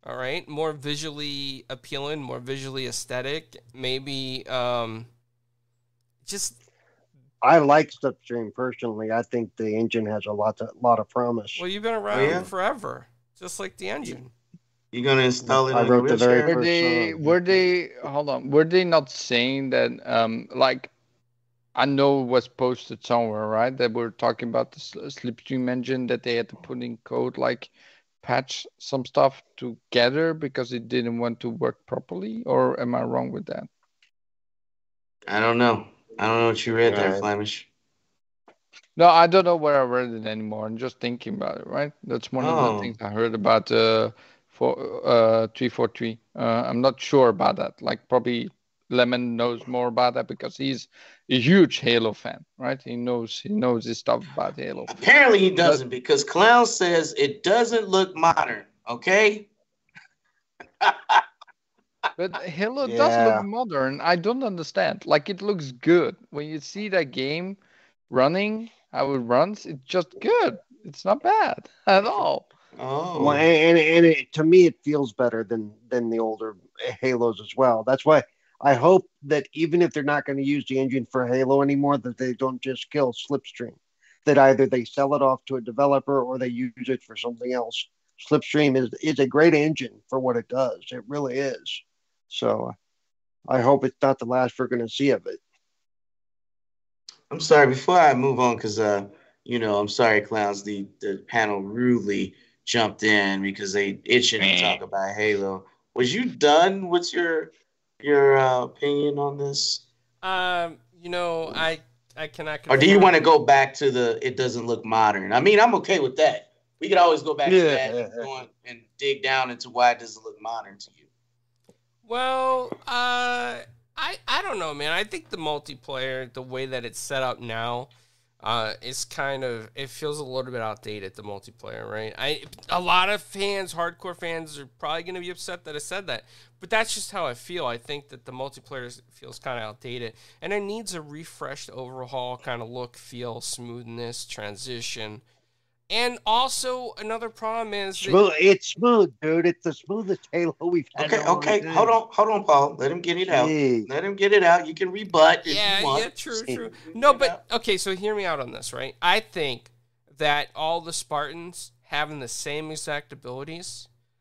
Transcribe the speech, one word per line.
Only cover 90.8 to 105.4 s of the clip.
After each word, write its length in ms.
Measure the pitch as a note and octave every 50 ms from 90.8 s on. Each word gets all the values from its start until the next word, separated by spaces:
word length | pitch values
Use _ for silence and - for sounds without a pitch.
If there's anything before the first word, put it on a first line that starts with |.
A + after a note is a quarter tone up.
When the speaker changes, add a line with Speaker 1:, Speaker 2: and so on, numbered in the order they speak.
| - -
Speaker 2:
It 120 | B2+ B2 G#2
really 300 | A2 C#3+ D3 C#3+ C3 A#2+ C3+
is. 440 | C#3 C3+ A#2+ - - - - - _ _ _ _ _ _ _ _ _
So 460 | _ - - - A#2 G#2+ A2 A#2 A#2+ A#2 _ _ _ _ _ _ _ _ _ _ _ _ _ _
I 140 | - B2+ C3
hope 240 | A#2 B2+ C#3 C3+ C3
it's 160 | C3 - _
not 180 | - C3+ C3 -
the 60 | A#2+
last 340 | A#2 B2+ B2+ B2+ A#2+ - -
we're 80 | C3
gonna 220 | B2 B2+ A#2+ A#2 A2+
see 220 | - - C#3 C#3+
of 140 | B2 G2 _
it. 120 | - F2 - _ _ _ _ _ _ _ _ _ _ _ _ _ _ _ _ _ _ _ _ _ _ _ _ _ _ _ _ _ _ _ _ _ - _ _ _ _
Speaker 3:
I'm 80 | C#3+ -
sorry, 280 | - - D#3+ D3 C#3+
before 320 | B2+ C3 C3 - - F3+ F3+
I 140 | E3 D3+ C3+
move 260 | B2 C3 C#3 C3 A#2
on, 180 | B2+ B2 A#2
'cause, 220 | A2 - A2 G#2 G#2+
uh, 280 | A2 G#2 G#2 G2 G2 G2+ - _ _ _ _ _ _
you 160 | - A#2+ A#2+
know, 200 | A2+ G#2+ G#2 G2+
I'm 80 | G#2
sorry, 340 | G2+ - - B2 A2+ G#2+ G#2
Clowns, 420 | G2+ - A2+ A2 G#2 G2+ G2+ G2+ G2+
the, 240 | G#2 G#2 G2+ G2 - _ _
the 220 | - G#2 G2 F#2+ -
panel 340 | - - A#2 A2 G#2 G#2 G2
rudely 720 | F#2+ G2 G#2 A#2+ B2 B2 B2 A#2 G2 G2+ G2+ G2+ G2 F#2+ - _ _ _ _ _ _
jumped 380 | - - A#2+ A2+ G#2 G2+ - -
in 380 | G#2+ G#2+ G#2 G2+ G2 G2 G2
because 320 | G2 G2 G2 G2+ G#2 F#2+ F#2+
they 260 | G#2 G2+ G2 G2 - _
itching 360 | - A#2 B2 - - A#2 A2 F#2+
to 60 | F#2+
Speaker 4:
Man. 120 | F#2 F2+
Speaker 3:
talk 200 | F2+ F2 - -
about 340 | F#2+ - G2 G2 G2 G2 G2+
Halo. 500 | G#2+ G#2+ G#2+ G#2 G2